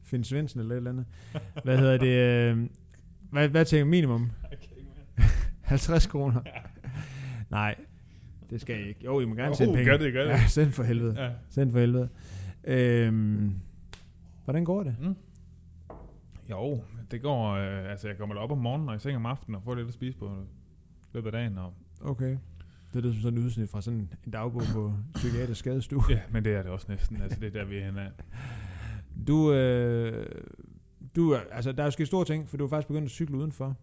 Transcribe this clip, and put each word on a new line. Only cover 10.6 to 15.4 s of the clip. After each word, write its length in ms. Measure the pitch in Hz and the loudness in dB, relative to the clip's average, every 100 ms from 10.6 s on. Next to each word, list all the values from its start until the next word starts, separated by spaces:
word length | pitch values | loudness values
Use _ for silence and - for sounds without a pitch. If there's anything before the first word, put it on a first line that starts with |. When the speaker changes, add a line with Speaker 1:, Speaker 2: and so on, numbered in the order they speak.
| 151 | 4
Speaker 1:
for 120 | 131 | 2
helvede. 380 | 117 117 117 110 | 0 2 0 -2
Speaker 2:
Ja. 80 | 127 120 - | -4 -8 -6
Speaker 1:
Send 220 | - 135 | 0 2
for 80 | 120 | 4
helvede. 300 | 120 123 120 - - 98 95 - - | 4 4 -2 -6 -16 -12 -12 -10 -2
Øhm, 840 | 127 123 120 117 110 107 104 104 95 85 - - - - - - - | 2 4 4 4 2 2 2 0 -2 -10 -18 -20 -20 -20 -20 -20 -14
hvordan 220 | - 151 170 | -4 -2 0
går 180 | 190 | 0
det? 120 | 165 113 | -2 -4
Speaker 2:
Mm. 140 | 165 196 - - | -4 -6 -10 -20